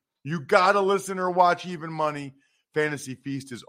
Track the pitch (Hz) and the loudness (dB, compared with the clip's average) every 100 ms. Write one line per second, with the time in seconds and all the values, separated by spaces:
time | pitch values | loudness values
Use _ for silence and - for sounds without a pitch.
0 | _ _ 139 160 135 202 185 202 196 196 | _ _ -8 -8 2 4 6 4 2 0
1 | - 185 185 180 180 175 180 175 165 160 | -2 -4 -2 4 4 2 -4 -10 -8 -2
2 | 151 147 139 139 _ _ _ 151 151 143 | -2 -2 -10 -14 _ _ _ -2 -2 -2
3 | 131 123 139 135 135 113 | -8 -10 -8 -8 -8 -14